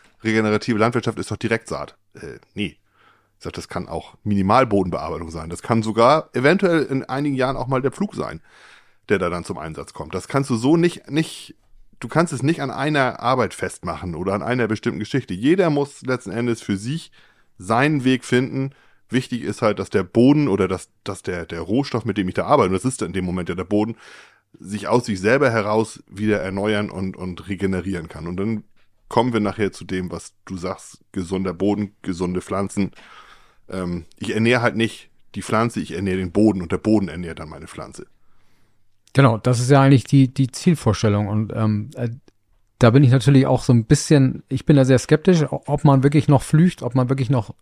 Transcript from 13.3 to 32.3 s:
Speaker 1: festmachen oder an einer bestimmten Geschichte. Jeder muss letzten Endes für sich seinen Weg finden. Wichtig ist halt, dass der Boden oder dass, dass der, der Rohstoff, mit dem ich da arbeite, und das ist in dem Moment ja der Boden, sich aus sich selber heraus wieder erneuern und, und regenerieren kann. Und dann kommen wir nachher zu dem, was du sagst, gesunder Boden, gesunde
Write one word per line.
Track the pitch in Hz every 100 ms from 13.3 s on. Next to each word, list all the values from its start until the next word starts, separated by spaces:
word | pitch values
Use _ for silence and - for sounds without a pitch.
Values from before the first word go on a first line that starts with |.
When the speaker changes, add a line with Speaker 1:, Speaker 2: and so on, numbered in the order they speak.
| 131 107
Speaker 1:
festmachen | - 90 - 90 80 90 80
oder | 92
an | 101
einer | 76 127 107
bestimmten | 107 120 80
Geschichte. | 107 135 - 90
Jeder | 127 190 175
muss | 147 139 -
letzten | 123 127 95
Endes | 104 120 113
für | - 98
sich | 110 160 - _ _ _ _ -
seinen | 92 113 147 151
Weg | 127 131 -
finden. | 127 135 135 135 _ _ _ -
Wichtig | 127 - 120
ist | 78 -
halt, | 110 104
dass | 95
der | 101
Boden | 92 117 127 147 143
oder | 98 92
dass, | 92 - _
dass | - 95
der, | - 87 82
der | 85
Rohstoff, | 80 120 143 117 110
mit | 98
dem | 90
ich |
da | - 90
arbeite, | 143 95
und |
das | 92 131
ist | -
in | 95
dem | 92
Moment | 90 92 85
ja | 90
der | 90
Boden, | 104 110 113 - - - _ _ -
sich | 92 104 101
aus | 120 120
sich | 95
selber | 98 135 135
heraus | 113 104 110 110 - _
wieder | 101 107 104
erneuern | 92 98 104 104 104
und, | - 95 90
und | 92 87 98
regenerieren | 92 98 92 87 90 80
kann. | 76 85
Und | 90
dann | 104 110 - _ _ _ -
kommen | 123 123
wir | 113
nachher | 104 95 98
zu | - 85
dem, | 92 90
was | 85 - _
du | - 95
sagst, | 90 95 - - _
gesunder | 98 87 92 95
Boden, | 85 98 101 101 _
gesunde | - 87 90